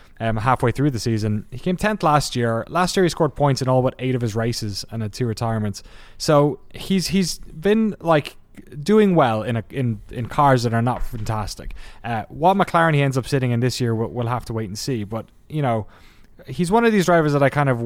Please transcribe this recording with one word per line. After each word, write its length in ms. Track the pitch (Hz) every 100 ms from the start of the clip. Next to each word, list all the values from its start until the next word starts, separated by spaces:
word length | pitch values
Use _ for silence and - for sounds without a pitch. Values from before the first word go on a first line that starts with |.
| - -
um, 160 | 113 110
halfway 340 | 123 123 120
through 200 | 113 147
the 80 | 117
season. 460 | 117 110 107 107 -
He 80 | 120
came 200 | 185 185
tenth 240 | 214 208
last 340 | 165 147 - 123
year. 300 | 117 113 -
Last 260 | 165 180
year 80 | 196
he 40 | 175
scored 260 | - 151
points 280 | - 143 135
in 60 | 131
all 120 | 131
but 140 | 127 -
eight 160 | 127
of 60 | 127
his 160 | 120 104
races 480 | 117 120 107 101 -
and 100 | 113
had 140 | 107
two 100 | - 120
retirements. 560 | 107 117 113 107 - - - - -
So 420 | - 147 147 - -
he's, 340 | - - 190 160
he's 300 | 190 175 -
been, 580 | - 160 196 220 220 -
like, 360 | 165 156 - - - - - 147
doing 320 | 143 214 208
well 280 | 170 127 110
in 140 | 107 117
a, 80 | -
in, 320 | 139 123 104 -
in 160 | - 117
cars 360 | - 143 131
that 100 | 117
are 80 | 117
not 200 | 120 104
fantastic. 720 | - 107 104 110 101 - 98 - - -
Uh, 200 | 120 113 -
what 300 | 131 170 196
McLaren 340 | 175 175 165
he 80 | 147
ends 160 | 139 131
up 100 | 113
sitting 240 | 139 127
in 100 | 120
this 200 | 123 -
year, 140 | 120
we'll, 140 | 113 113
we'll 180 | 120 117
have 180 | 120
to 80 | -
wait 160 | 113 107
and 100 | 101
see. 260 | - 120
But, 200 | 98 113 - _ -
you 140 | 151
know, 240 | 135 113 - - - - - - -
he's 240 | 127 170
one 140 | 226
of 80 | 233
these 140 | 214 170
drivers 260 | 170 151
that 100 | 143
I 60 | 135
kind 220 | 147 139
of, 100 | 117